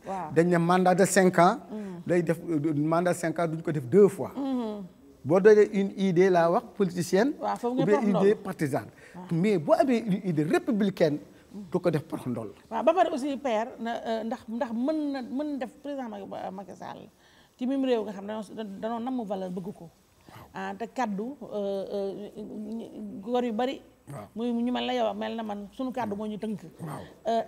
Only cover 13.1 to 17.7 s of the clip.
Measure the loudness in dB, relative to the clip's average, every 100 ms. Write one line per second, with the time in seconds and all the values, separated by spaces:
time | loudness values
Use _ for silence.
13.1 | 0 -4 -4 -2 -2 -2 -6 -6 -6 -4
14.1 | -4 -4 -8 -8 -6 -4 -2 -2 0 -2
15.1 | -6 -6 -6 -4 -4 -8 -10 -10 -8 -8
16.1 | -10 -10 -10 -8 -10 -14 -14 -14 -14 -16
17.1 | _ _ _ _ -8 -4